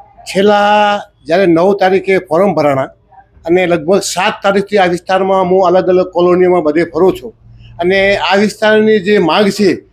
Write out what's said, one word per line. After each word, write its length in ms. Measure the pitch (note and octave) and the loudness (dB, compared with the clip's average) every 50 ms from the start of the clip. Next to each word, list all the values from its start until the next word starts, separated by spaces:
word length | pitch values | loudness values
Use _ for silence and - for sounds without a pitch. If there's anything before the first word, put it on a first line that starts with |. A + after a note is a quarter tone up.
| - - _ - | -20 -20 _ -20
છેલ્લા 760 | - - - F#3 G3+ G#3 G#3 G3+ G3+ G#3 G#3 G#3 G#3 G#3 G#3 G3+ - - _ _ _ | -14 -6 -2 0 2 2 2 2 2 2 2 2 2 0 0 -4 -6 -12 _ _ _
જ્યારે 200 | C#3 D#3+ F#3+ G3 | -2 0 0 2
નવ 300 | F3 E3 E3 F3 G3 G3 G3 | 2 2 2 2 0 0 0
તારીખે 380 | F#3 F#3 F#3+ F#3 F#3 F#3+ F#3+ F3+ | 0 0 0 0 0 -2 -2 -2
ફોર્મ 360 | F3+ - D3+ E3+ G3+ G3 E3 | -2 -2 -2 0 0 0 0
ભરાણા 340 | D#3 D3 D3 C#3 C3+ C3+ - - _ _ _ _ - - _ _ _ - | 0 0 0 0 -2 -4 -6 -10 _ _ _ _ -20 -20 _ _ _ -4
અને 200 | E3 F3 F#3 F#3 | 0 0 0 0
લગભગ 320 | E3+ F3 E3 C#3+ D#3+ G3+ F#3+ | 0 -2 -2 -2 0 -2 -2
સાત 340 | - - - F3 F#3+ A3 G#3+ - | -2 -4 -4 -4 -4 -4 -4 -4
તારીખથી 340 | - G3+ G3 G3+ G3+ - G#3 | -2 -2 -2 -2 -2 -2 0
આ 100 | G3+ F#3 | 0 0
વિસ્તારમાં 580 | F3+ F3 E3+ - - F#3+ F#3+ F#3+ F#3 F#3+ F#3+ F#3 | 0 -2 -4 -4 -2 -2 -2 0 0 0 0 0
હું 220 | F3+ F#3 F#3+ F#3+ | 0 0 2 2
અલગ 220 | F3 F3+ F#3 F3 F3 | 2 2 0 2 2
અલગ 220 | F3+ F#3 F3+ F3+ | 0 0 0 -2
કોલોનીમાં 520 | - F3+ F3 F3+ F3+ F#3 F#3 F3+ F3+ F3 | -2 0 0 2 2 2 2 2 2 0
બધે 220 | D3+ D3+ D3 E3 E3+ | 0 0 -2 -2 -2
ફરું 280 | C#3+ C3 D#3 F#3 F#3 | -2 -2 0 0 0
છું 220 | - - - A2+ - _ - - - - - - - - | 0 -2 -8 -18 -20 _ -20 -20 -20 -20 -20 -16 -10 -6
અને 360 | E3+ F3+ F#3+ G3 G3 G3 G3+ | -4 -2 0 0 0 0 0
આ 200 | D#3 D3+ E3+ F#3+ | -2 -2 -2 0
વિસ્તારની 640 | G3+ G#3 G3+ - - A3 G#3+ G#3+ G#3+ G#3+ A3 A3 G#3+ | 0 0 -2 -2 -2 0 2 2 2 2 2 0 0
જે 180 | E3+ G3+ G#3 G3+ | 0 0 0 2
માંગ 300 | F3+ D#3 D#3 G3 G#3 G3 | 2 2 2 2 2 0
છે 360 | - - G#3 F3 C3 - - _ | 0 0 0 0 0 -2 -6 _